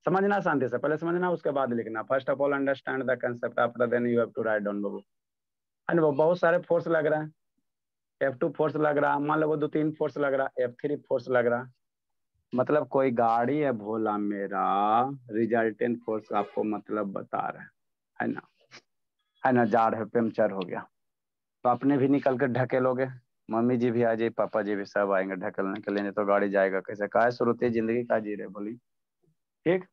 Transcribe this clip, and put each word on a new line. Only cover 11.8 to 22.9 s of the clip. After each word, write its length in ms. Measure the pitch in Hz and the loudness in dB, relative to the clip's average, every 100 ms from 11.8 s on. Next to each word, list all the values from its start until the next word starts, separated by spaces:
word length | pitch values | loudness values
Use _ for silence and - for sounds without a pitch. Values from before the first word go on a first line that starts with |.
| _ _ _ _ _ _ _ | _ _ _ _ _ _ _
मतलब 340 | 123 127 147 127 | -2 2 2 2
कोई 240 | 139 135 | 0 2
गाड़ी 460 | 120 117 117 123 147 | 2 2 2 2 0
है 120 | 143 | 0
भोला 460 | 117 101 110 107 104 | -2 -4 -2 0 0
मेरा, 460 | 101 101 98 98 92 95 107 113 131 139 120 | -2 -4 -4 -2 0 2 4 4 2 -4 -6
रिजल्टेंट 680 | 107 110 117 113 104 120 117 | -2 2 2 0 0 -2 -2
force 260 | - 107 - | -4 -6 -2
आपको 300 | 107 101 - | -4 -2 -4
मतलब 480 | 107 104 - 107 101 | -4 -4 -4 -4 -4
बता 340 | 95 95 104 - | -6 -6 -6 -6
रहे 120 | - | -8
हैं, 80 | - _ _ _ _ _ | -18 _ _ _ _ _
है 80 | 117 | -4
ना? 140 | 117 - _ _ - _ _ _ _ _ _ | -4 -12 _ _ -20 _ _ _ _ _ _
है 80 | 131 | 2
ना, 140 | 123 | 4
जा 220 | 113 113 113 | 4 4 2
रहे 180 | 110 | 0
पंचर 460 | 104 120 113 110 107 | -2 0 0 0 0
हो 80 | 95 | 0
गया, 280 | 90 - - _ _ _ _ _ _ _ | -6 -8 -12 _ _ _ _ _ _ _
तो 40 | 123 | 0
अपने 280 | 120 135 143 | 2 2 2
भी 100 | 135 | 4
निकल 300 | 139 135 127 | 4 2 0
कर 100 | 135 | 0
ढकेलोगे, 540 | 120 127 131 127 | 0 0 2 2